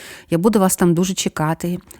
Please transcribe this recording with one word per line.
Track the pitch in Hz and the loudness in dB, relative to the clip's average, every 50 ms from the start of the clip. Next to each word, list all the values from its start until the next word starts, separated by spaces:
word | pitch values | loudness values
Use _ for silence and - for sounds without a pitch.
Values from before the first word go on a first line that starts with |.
| - - - - - _ | -20 -20 -20 -20 -6 _
Я | 170 | -2
буду | 165 175 226 214 220 | 2 2 2 2 4
вас | 190 185 - | 2 2 2
там | - 190 175 170 | 2 2 2 2
дуже | 170 185 185 190 | 2 0 -2 -4
чекати. | - - 185 - - 156 156 165 - - 175 180 180 - - - | -4 -6 -6 -4 -2 -2 -2 -2 -4 -4 -6 -6 -8 -10 -16 -20